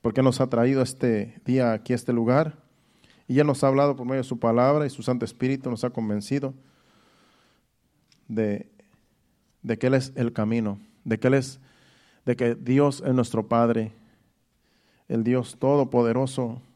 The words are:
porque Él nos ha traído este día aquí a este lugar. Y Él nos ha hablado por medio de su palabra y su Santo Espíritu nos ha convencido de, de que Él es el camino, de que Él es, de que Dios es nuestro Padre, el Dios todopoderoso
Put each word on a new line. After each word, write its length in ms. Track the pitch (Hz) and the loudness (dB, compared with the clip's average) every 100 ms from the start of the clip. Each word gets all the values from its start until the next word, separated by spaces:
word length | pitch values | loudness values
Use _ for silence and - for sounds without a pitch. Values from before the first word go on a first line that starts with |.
porque 200 | 117 110 | -2 2
Él 40 | |
nos 160 | 131 127 | 2 2
ha 80 | 131 | 0
traído 340 | 117 120 135 | 2 2 2
este 580 | 127 131 127 110 101 - | 0 0 0 0 -2 -10
día 280 | - 127 123 | -2 0 0
aquí 200 | 110 - | -2 -2
a 40 | 123 | -4
este 160 | - | -2
lugar. 440 | 120 117 131 160 - _ _ _ _ _ _ _ | -2 2 2 0 -6 _ _ _ _ _ _ _
Y 100 | 127 | 2
Él 80 | 151 | 2
nos 160 | 135 | 2
ha 60 | 139 | 2
hablado 260 | 135 143 | 4 2
por 100 | 127 | 0
medio 180 | 123 135 | -4 -4
de 60 | 131 | -4
su 120 | 123 | -2
palabra 440 | 117 113 123 147 | 0 4 4 4
y 60 | 147 | 0
su 140 | - | -6
Santo 200 | 117 123 | -4 -2
Espíritu 460 | 117 - 127 135 135 | -4 -4 -4 -2 -4
nos 140 | 117 | -4
ha 60 | 127 | -4
convencido 640 | 120 110 104 101 139 135 131 _ _ _ _ _ _ _ _ _ _ _ _ _ _ _ _ _ | -4 -4 -4 -4 -4 -4 -10 _ _ _ _ _ _ _ _ _ _ _ _ _ _ _ _ _
de, 420 | 107 107 101 - _ _ _ _ _ _ _ _ _ | -2 -2 -2 -8 _ _ _ _ _ _ _ _ _
de 160 | - 110 | -6 -2
que 80 | 127 | 2
Él 80 | |
es 180 | 131 131 - | 0 -2 -4
el 160 | 120 | -4
camino, 480 | 120 107 117 110 101 - _ | -2 -2 -2 -2 -6 -14 _
de 160 | - 113 | -6 0
que 80 | 127 | 2
Él 60 | |
es, 260 | 135 131 - _ _ _ _ _ _ - | 2 0 -12 _ _ _ _ _ _ -4
de 100 | 123 | 0
que 180 | 120 | 0
Dios 480 | 117 - 131 143 139 175 | -2 0 2 2 0 -2
es 80 | |
nuestro 340 | 127 120 113 104 | 0 0 -2 0
Padre, 440 | 117 117 113 110 - _ _ _ _ _ _ _ _ _ _ _ | 2 2 2 -4 -10 _ _ _ _ _ _ _ _ _ _ _
el 160 | 113 | -2
Dios 320 | 113 127 117 - | 0 0 -2 -2
todopoderoso 1040 | 131 143 127 123 120 117 131 131 123 120 - | 2 2 2 2 2 2 -2 -4 -6 -8 -16